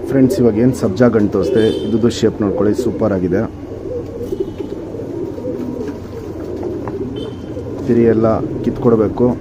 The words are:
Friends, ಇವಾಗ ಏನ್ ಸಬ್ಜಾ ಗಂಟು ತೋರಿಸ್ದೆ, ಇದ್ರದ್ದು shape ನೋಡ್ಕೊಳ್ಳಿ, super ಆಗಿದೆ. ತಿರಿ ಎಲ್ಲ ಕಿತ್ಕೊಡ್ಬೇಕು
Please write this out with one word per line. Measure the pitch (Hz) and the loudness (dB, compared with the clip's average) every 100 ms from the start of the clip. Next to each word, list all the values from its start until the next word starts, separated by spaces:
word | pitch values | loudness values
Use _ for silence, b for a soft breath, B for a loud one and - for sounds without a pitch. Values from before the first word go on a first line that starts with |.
| 117 | 0
Friends, | 135 131 127 | 4 4 6
ಇವಾಗ | 120 107 | 4 4
ಏನ್ | 127 127 | 2 2
ಸಬ್ಜಾ | 113 95 123 | -2 4 4
ಗಂಟು | 110 101 | 6 2
ತೋರಿಸ್ದೆ, | 98 90 104 110 - | 2 2 4 4 2
ಇದ್ರದ್ದು | - 110 117 - | 0 2 2 4
shape | 110 - | 0 2
ನೋಡ್ಕೊಳ್ಳಿ, | 101 92 101 107 | 0 2 2 2
super | 113 92 107 98 | 0 0 0 2
ಆಗಿದೆ. | 90 95 113 - - - - - - 466 480 - - - - - - - - - - - 494 - - - - - - 151 - - - - - - - - - - - - - - - - - | 0 0 -2 -6 -12 -10 -6 -6 -8 -8 -8 -4 -6 -6 -8 -8 -10 -10 -8 -6 -6 -6 -8 -6 -6 -6 -8 -8 -12 -12 -10 -10 -10 -8 -6 -6 -6 -6 -8 -8 -8 -10 -10 -10 -10 -6 0
ತಿರಿ | 120 117 | 4 4
ಎಲ್ಲ | 110 113 107 - - | 4 2 0 -2 -2
ಕಿತ್ಕೊಡ್ಬೇಕು | 120 - 120 113 101 87 123 120 | -2 2 4 4 2 2 2 0